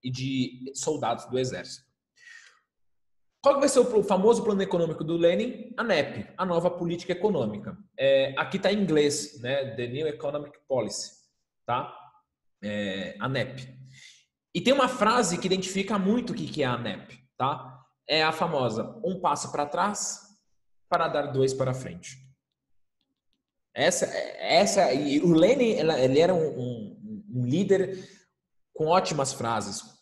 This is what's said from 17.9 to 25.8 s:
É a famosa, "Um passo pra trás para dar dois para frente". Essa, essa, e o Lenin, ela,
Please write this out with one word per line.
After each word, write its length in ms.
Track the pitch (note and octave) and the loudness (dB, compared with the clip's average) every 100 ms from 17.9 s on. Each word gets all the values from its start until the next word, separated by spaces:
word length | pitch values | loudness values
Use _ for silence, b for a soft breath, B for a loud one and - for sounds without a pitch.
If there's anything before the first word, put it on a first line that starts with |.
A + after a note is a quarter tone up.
| _ - | _ -2
É 160 | D#3 | 0
a 80 | D#3 | 2
famosa, 680 | D#3+ F3 D3+ B2 A2 G#2 - | 0 -2 0 0 -2 -6 -6
"Um 160 | E3+ F#3+ | -6 -2
passo 320 | E3+ C#3+ C3+ | -2 -2 -4
pra 140 | D3 D3 | -4 -2
trás 560 | E3+ F#3+ G#3 - - - _ _ _ _ _ _ | 0 -2 -2 -8 -10 -16 _ _ _ _ _ _
para 200 | E3+ D#3+ | 0 0
dar 180 | D3 C#3+ | -2 -2
dois 260 | C3 C3 | 2 0
para 200 | - C3 | 2 -2
frente". 440 | B2+ - F2 - - - _ _ _ _ _ _ _ _ _ _ _ _ _ _ | -4 -8 -14 -16 -20 -20 _ _ _ _ _ _ _ _ _ _ _ _ _ _
Essa, 320 | - D3 F#3 - | 0 0 2 -2
essa, 880 | - - - G2 D3+ G3 G3 E3 | -4 -8 -8 2 4 4 4 2
e 260 | C3+ D3 C#3+ | 2 2 2
o 140 | F3 | 6
Lenin, 400 | D#3+ F3+ C4+ A#3+ | 6 6 6 4
ela, 260 | G3 | 2